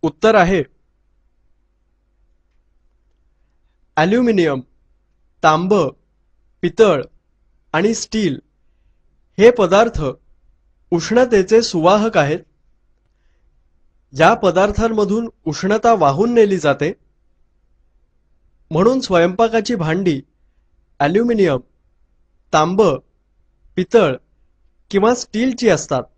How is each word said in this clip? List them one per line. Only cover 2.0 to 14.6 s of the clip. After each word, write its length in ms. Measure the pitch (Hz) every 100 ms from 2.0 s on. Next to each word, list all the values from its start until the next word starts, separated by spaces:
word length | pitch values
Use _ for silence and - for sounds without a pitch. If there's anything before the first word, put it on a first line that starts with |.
| _ _ _ _ _ _ _ _ _ _ _ _ _ _ _ _ _ _ _ -
ॲल्युमिनियम, 640 | 165 226 240 208 165 139 123 _ _ _ _ _ _ _
तांब, 300 | 160 156 185 202 143 - _ _ _ _ _ _
पितळ 380 | 175 - 220 151 117 _ _ _ _ _ _
आणि 200 | 156 202
स्टील 460 | 220 - 220 196 127 _ _ _ _ _ _ _ _ _ -
हे 120 | 214
पदार्थ 500 | 240 185 196 233 220 143 120 _ _ _ _ _ _ _
उष्णतेचे 720 | 170 156 233 254 220 185 220
सुवाहक 560 | 233 180 165 208 220 196
आहेत. 220 | 139 165 - _ _ _ _ _ _ _ _ _ _ _ _ _ _ _ _
या 200 | 135 160
पदार्थांमधून 920 | 175 190 175